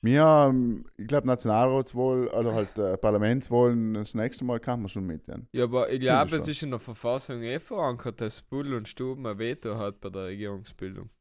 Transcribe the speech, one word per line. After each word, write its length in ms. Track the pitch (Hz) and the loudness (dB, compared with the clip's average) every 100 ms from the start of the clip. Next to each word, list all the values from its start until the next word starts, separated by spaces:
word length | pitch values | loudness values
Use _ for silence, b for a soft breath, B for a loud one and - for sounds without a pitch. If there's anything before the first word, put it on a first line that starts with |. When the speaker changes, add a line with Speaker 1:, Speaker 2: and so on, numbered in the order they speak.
Speaker 1:
Wir, 200 | 113 135 156 156 143 | 4 6 8 8 8
ähm, 340 | 131 123 110 - - | 6 2 -2 -8 -12
ich 100 | 110 | 0
glaub, 180 | 143 | 0
Nationalratswahl, 1040 | 131 123 117 107 127 131 131 123 131 127 123 | 2 0 2 4 4 2 -2 -2 0 0 0
also 220 | 113 117 | 0 0
halt, 240 | 110 101 - | 0 -2 -2
äh, 200 | 101 95 | 0 2
Parlamentswahlen, 960 | 110 104 104 127 - 120 123 117 110 | 2 4 2 0 2 4 4 4 0
das 200 | 107 107 | -4 -4
nächste 300 | 113 113 - | -4 -4 -4
Mal 140 | 127 120 | -4 -4
kann 220 | - 123 | -4 -4
man 80 | 101 | -4
schon 180 | 101 92 | -6 -8
mit, 200 | 78 - | -8 -10
ja. 80 | - - | -14 -10
Speaker 2:
Ja, 120 | 123 | -2
aber 260 | 123 127 120 | 0 0 0
ich 100 | 127 | 0
Speaker 1:
Ja, 140 | 127 127 | 2 2
Speaker 2:
glaub, 60 | 147 | 2
Speaker 1:
schon. 100 | 160 | -2
Speaker 2:
es 80 | 143 | -4
ist 140 | 147 | -6
in 60 | 147 | -6
der 80 | 123 | -8
Verfassung 600 | - 113 120 131 - 120 | -10 -8 -4 -4 -6 -10
eh 180 | 117 143 | -6 -8
verankert, 600 | - 208 147 123 123 104 | -6 -4 -2 -2 -8 -6
dass 220 | 110 - | -8 -8
Bull 320 | - 135 143 | -10 -8 -4
und 140 | 123 107 | -6 -8
Stuben 360 | - 131 131 123 | -8 -8 -6 -8
ein 100 | 101 | -4
Veto 380 | 113 123 117 107 | -6 -6 -6 -4
hat 220 | 101 101 | -6 -8
bei 100 | 101 | -12
der 140 | 95 | -10
Regierungsbildung. 840 | 95 98 104 101 107 - 95 95 101 _ | -10 -8 -8 -10 -14 -12 -12 -12 -16 _